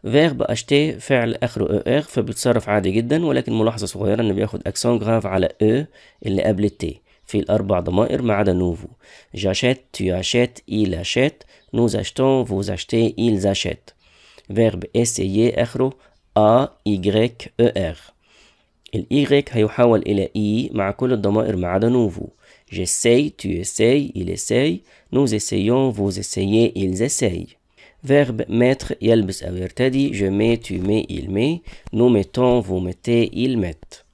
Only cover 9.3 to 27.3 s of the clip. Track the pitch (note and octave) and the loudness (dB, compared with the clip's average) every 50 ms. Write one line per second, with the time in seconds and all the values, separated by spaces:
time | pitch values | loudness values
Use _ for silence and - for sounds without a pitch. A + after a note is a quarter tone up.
9.3 | - - F#2+ F#2+ G2 - - B2 C3 - _ _ - - F#2+ F#2 F2+ F2+ F2+ - | -10 -4 -2 -2 -2 0 0 0 0 -2 _ _ -8 -4 -2 -2 -2 -2 -2 0
10.3 | - A#2+ A#2+ A#2+ - - _ - - G#2+ G#2+ F#2+ F2+ E2 F2 - - A#2+ C3 D3 | 0 0 0 0 -2 -14 _ -6 -2 -2 0 0 -2 -4 -6 -4 -2 0 0 0
11.3 | - _ - _ _ _ _ _ - A2+ A#2+ A2+ G2+ G#2 F#2+ - - - C3 C3+ | -2 _ -20 _ _ _ _ _ -2 0 0 2 0 -2 -6 -6 -4 0 0 2
12.3 | C3+ C3 A#2+ A#2 G2+ G2 G2+ F#2+ F#2+ F2+ - - - A2+ A2+ A2 - - A2 A#2 | 2 0 0 -2 -4 -4 -4 -4 -6 -8 -6 -2 0 2 2 0 0 0 0 0
13.3 | G#2+ F#2+ F#2+ G2 G2 - - F2+ - - _ - _ _ _ _ _ _ - - | 0 2 0 0 0 0 -4 -6 -8 -10 _ -20 _ _ _ _ _ _ -20 -20
14.3 | _ - _ _ G2 G#2 A2+ A2 G#2 - F#2 - _ A2+ A#2+ A2+ - - F#2+ F#2+ | _ -20 _ _ 0 2 2 2 2 -2 -10 -4 _ 0 0 0 -2 -4 -4 0
15.3 | F#2+ G#2+ A#2 A#2+ - - A#2+ A#2 - B2+ B2+ C3+ C3 _ _ _ _ _ _ _ | 2 2 2 2 2 0 -2 -2 0 -2 -2 -2 -2 _ _ _ _ _ _ _
16.3 | _ G#2+ G#2+ G#2+ A2+ B2 C#3 - _ _ _ G#2 G#2 F#2+ F2+ G2+ G2 G#2+ A2+ B2 | _ 4 4 6 6 4 2 0 _ _ _ -2 -2 0 0 0 2 2 0 0
17.3 | A#2 _ - - _ - A#2+ A#2+ - - F#2+ D#2+ D#2+ - - - _ _ _ _ | -2 _ -20 -14 _ 2 2 2 2 0 -4 -4 -6 -10 -18 -20 _ _ _ _
18.3 | _ _ _ _ _ _ _ _ _ _ _ - - G#2+ - - A#2 C#3+ C#3 - | _ _ _ _ _ _ _ _ _ _ _ -8 -8 -8 -6 -2 0 0 2 4
19.3 | C#3+ C#3+ C#3 - - A#2 G#2+ G#2+ - - B2 A#2+ A2+ G#2+ - - G#2 G2 F#2+ - | 2 2 2 0 0 0 0 0 2 2 4 4 4 2 2 0 0 0 -2 -2
20.3 | _ A2 G#2 G#2 G#2+ A2+ C3+ - - A2+ G2 G2 G2+ - C3 B2+ B2+ A2 G2+ G2+ | _ -2 0 0 0 -2 -2 -4 -4 -4 -4 -4 -4 -2 -2 0 0 0 0 0
21.3 | G2+ G#2+ A#2 - G#2 F2+ F2+ F2 F#2 G2 G#2+ A#2 B2 B2 A#2 G2+ E2+ - - - | 2 2 0 0 -2 -2 -2 0 0 2 2 4 4 4 2 0 -2 -6 -12 -12
22.3 | _ _ _ _ - _ _ _ - F2+ F#2 F2+ - - - A#2 A#2+ B2 D3 D3+ | _ _ _ _ -20 _ _ _ -8 -6 -4 -4 -4 0 4 4 4 4 4 0
23.3 | - - - F#2+ F#2 E2+ F#2+ - - - A2 A#2 C3 D3 C#3+ - - F#2 F2+ F2 | -6 -8 -6 -6 -4 -4 -6 -6 0 2 4 4 4 2 0 -4 -6 -6 -6 -6
24.3 | F2 F2 - - A2+ A#2+ C3+ D#3 F3 G3 _ _ _ _ _ _ - B2 C#3+ A#2 | -6 -8 -4 -2 0 2 2 0 -2 -4 _ _ _ _ _ _ 0 0 2 2
25.3 | G#2+ G#2+ - - G#2 G2 F#2+ G#2+ A#2+ C3 C3+ C3 A2 G2+ G2+ G2+ F2+ G2 G2 - | 0 -2 -2 -2 -2 0 0 2 2 2 2 0 0 -2 -2 -2 -2 -4 -8 -8
26.3 | - G2 G2 G2 G#2 A2 A#2 - - F#2 G2 F#2 F#2 F#2 A2+ C#3+ - - C3+ G2+ | -4 -4 -2 2 4 4 2 2 0 -2 -2 -2 -2 -2 -2 -2 -2 -2 -2 -2